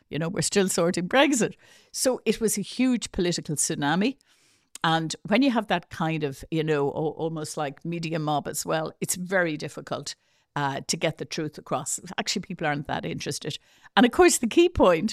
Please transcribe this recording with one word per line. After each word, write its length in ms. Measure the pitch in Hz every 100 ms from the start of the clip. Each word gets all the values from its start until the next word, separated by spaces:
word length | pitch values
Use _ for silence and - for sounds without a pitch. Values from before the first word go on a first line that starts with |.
| -
you 100 | 147
know, 100 | 165
we're 120 | -
still 280 | - 202 190
sorting 400 | - 170 180 175
Brexit. 460 | 254 269 269 185 - - - _
So 300 | - 262 233
it 160 | 220 214
was 180 | 220 208
a 40 |
huge 500 | 185 - 254 240 -
political 460 | - 175 160 156 147
tsunami. 580 | - 156 143 170 226 - _ _ _ _ _ -
And 320 | 170 165 160 - -
when 160 | 214
you 80 | 277
have 160 | 233 214
that 240 | 175 -
kind 320 | - 160 160
of, 200 | 147 135 -
you 140 | 160
know, 240 | 156 147 139
al-, 280 | - 156 -
almost 400 | 160 160 151 -
like 300 | 143 - 170
media 320 | 170 160 160
mob 300 | 151 147 -
as 180 | 147 -
well, 260 | 160 160 -
it's 140 | -
very 420 | 180 180 190 170 151
difficult, 600 | 156 - 143 127 143 - _ _ _ 147
uh, 260 | 143 139 -
to 100 | 165
get 220 | 165 -
the 60 | 139
truth 340 | - 151 -
across. 400 | - 139 160 - 170 -
Actually, 240 | - 196
people 240 | - 175 156
aren't 220 | 143 -
that 180 | - 165
interested. 540 | 143 - - - - _ _ - -
And 120 | 247
of 40 |
course, 280 | - 359 -
the 80 | 226
key 220 | - 349
point, 420 | - 185 165 214